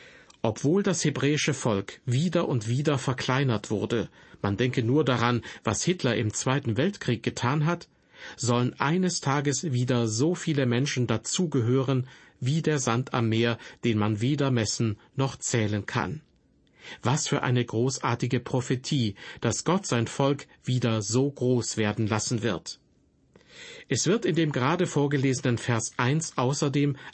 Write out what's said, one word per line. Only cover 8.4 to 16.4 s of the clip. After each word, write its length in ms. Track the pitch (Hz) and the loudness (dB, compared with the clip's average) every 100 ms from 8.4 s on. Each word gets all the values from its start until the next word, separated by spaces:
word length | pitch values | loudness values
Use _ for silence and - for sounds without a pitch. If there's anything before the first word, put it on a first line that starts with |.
| 117 120 123 - | 0 2 2 0
eines 420 | 139 175 185 175 | 0 2 0 0
Tages 520 | 139 139 143 135 170 | 0 0 0 -2 -2
wieder 340 | 123 123 127 117 | 0 2 2 2
so 300 | 110 151 170 | 0 0 0
viele 280 | - 143 | -2 0
Menschen 440 | 127 120 143 - 120 | 2 2 0 0 0
dazugehören, 960 | 113 - - 180 143 110 131 131 135 127 - - _ | 0 -2 -2 0 0 2 2 2 0 -2 -10 -20 _
wie 240 | 127 160 | -2 0
der 160 | 156 151 | 0 0
Sand 360 | 127 117 131 | 0 0 0
am 140 | 127 113 | 0 2
Meer, 300 | 113 117 113 - - | 2 2 0 -6 -4
den 160 | 120 107 | 0 2
man 220 | 104 107 | 2 2
weder 320 | 120 147 139 | 0 2 2
messen 440 | 123 107 - 117 101 - - | 2 0 0 -2 -2 -8 -4
noch 200 | 135 - | -4 -4
zählen 500 | - 123 107 104 98 | -4 0 0 -2 -2
kann. 340 | 123 87 156 - _ | -4 -4 -6 -14 _